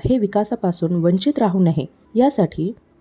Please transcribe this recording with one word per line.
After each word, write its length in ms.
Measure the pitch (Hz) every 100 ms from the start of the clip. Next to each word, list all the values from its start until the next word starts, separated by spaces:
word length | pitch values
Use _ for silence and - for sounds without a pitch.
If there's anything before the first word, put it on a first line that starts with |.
| -
हे 100 | 254
विकासापासून 720 | 202 208 208 233 185 175 170
वंचित 460 | 175 170 190 294 294
राहू 220 | 214 190
नये 260 | 175 151 - _ _
यासाठी 580 | 226 269 285 165 - 180 - _ _